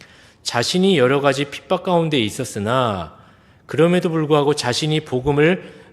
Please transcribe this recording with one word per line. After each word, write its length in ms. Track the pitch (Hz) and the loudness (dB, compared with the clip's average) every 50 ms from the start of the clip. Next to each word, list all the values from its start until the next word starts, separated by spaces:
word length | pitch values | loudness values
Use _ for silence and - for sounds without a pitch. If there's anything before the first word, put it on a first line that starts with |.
| - - - - - - _ _ _ | -20 -20 -20 -20 -20 -20 _ _ _
자신이 560 | - - 120 120 - - 180 185 196 190 151 | -4 -2 -2 -2 0 0 2 2 2 4 4
여러 220 | 123 127 139 143 | 4 2 2 2
가지 240 | 139 143 135 135 143 | 2 2 2 2 -2
핍박 400 | 143 - - - - 190 175 175 | -6 -8 -14 -6 -4 -4 -4 -2
가운데 340 | 196 180 170 165 160 151 139 | 0 0 0 0 0 0 0
있었으나 1000 | 110 104 - - 131 - - 113 101 107 123 131 127 117 104 92 82 78 - - - - - _ _ _ _ _ _ | 0 -2 -4 -6 -8 -8 -6 -6 -4 0 0 0 0 0 -2 -4 -6 -10 -14 -20 -20 -20 -20 _ _ _ _ _ _
그럼에도 440 | - - 123 160 175 175 180 180 185 | -6 0 2 2 4 4 2 0 0
불구하고 440 | 160 160 156 143 156 147 143 143 147 | -2 -2 0 2 2 2 2 2 0
자신이 460 | 143 - 123 120 - 160 151 156 156 | 0 -2 -2 -2 -2 -2 -2 -2 -2
복음을, 640 | 156 - - 127 123 147 143 143 151 160 185 185 - - - - - - | -2 -4 -4 -4 -2 0 2 2 4 2 2 0 -4 -12 -20 -20 -20 -20